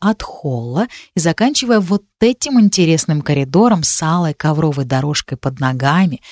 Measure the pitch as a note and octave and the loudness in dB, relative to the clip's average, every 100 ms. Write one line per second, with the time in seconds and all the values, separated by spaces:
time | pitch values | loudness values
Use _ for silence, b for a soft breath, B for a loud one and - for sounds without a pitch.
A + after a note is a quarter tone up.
0 | G3+ G#3+ - - D3 B2 A#2 C3 A#3+ B | -2 -2 -6 -10 -6 -6 -4 -2 -4 B
1 | B - E3 D#3+ A#3+ D4 B3 A3+ F3+ G3+ | B -2 -2 0 0 0 0 0 2 -2
2 | - _ A3 B3+ C#4+ B3+ G#3 F#3+ E3 D#3+ | -4 _ 0 0 0 4 4 4 2 2
3 | - D3+ C#3+ C#3+ C3+ E3 A#3 G3 D#3 - | 0 -2 0 -2 0 2 4 2 0 -2
4 | D#3+ E3+ E3+ D3 D#3 D3+ D#3+ C#3 C3 C3 | -2 0 -2 -2 -2 0 0 -2 -2 -2
5 | C#3+ D3 - C3 C3+ C3 C3 C3 C3+ D#3+ | -2 -4 -6 -6 -6 -4 -4 -2 0 2
6 | F#3+ C3 B | 0 -2 B